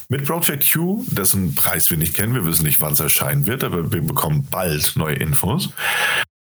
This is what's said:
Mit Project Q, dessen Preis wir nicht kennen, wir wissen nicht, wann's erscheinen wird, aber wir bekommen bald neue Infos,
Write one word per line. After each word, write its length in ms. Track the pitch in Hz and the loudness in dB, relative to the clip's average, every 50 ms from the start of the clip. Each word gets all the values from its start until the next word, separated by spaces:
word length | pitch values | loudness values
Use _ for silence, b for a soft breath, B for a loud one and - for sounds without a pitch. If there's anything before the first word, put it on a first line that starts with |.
| B B | B B
Mit 160 | 135 143 139 | -4 -2 0
Project 440 | 143 165 170 170 - 151 139 - - | -2 0 0 0 0 0 2 2 2
Q, 320 | - 156 170 185 202 240 254 165 | 2 2 2 0 0 -2 -2 -2
dessen 460 | - 98 95 - - 98 92 78 69 | -2 0 2 2 2 2 0 0 0
Preis 360 | - - - 95 85 - - | 0 0 2 2 2 2 2
wir 60 | 87 | 2
nicht 160 | 78 80 82 | 2 0 0
kennen, 220 | 82 - 101 117 127 | 0 0 0 0 0
wir 100 | 120 87 | 0 0
wissen 200 | 82 80 82 80 | 0 2 2 2
nicht, 180 | 73 69 - | 2 2 0
wann's 180 | 78 76 71 - | 0 0 0 0
erscheinen 460 | 78 71 - - 73 69 71 71 71 | 2 2 2 0 2 0 0 2 2
wird, 180 | 98 127 143 143 | 0 0 0 -2
aber 260 | 113 90 87 80 - | -2 -2 -2 -2 0
wir 120 | 87 85 | 0 0
bekommen 440 | 73 80 - - - 78 76 71 67 - | 0 -2 -2 -2 0 0 0 0 0 -2
bald 420 | - 90 92 85 76 76 - - - | -2 -2 -2 -2 0 0 0 0 0
neue 180 | 85 80 78 76 | 0 -2 -2 -2
Infos, 540 | 69 73 76 71 - - 95 139 190 - - B B B B B B B B B B B - _ _ | -2 -2 0 0 0 0 0 0 -2 -2 -4 B B B B B B B B B B B -4 _ _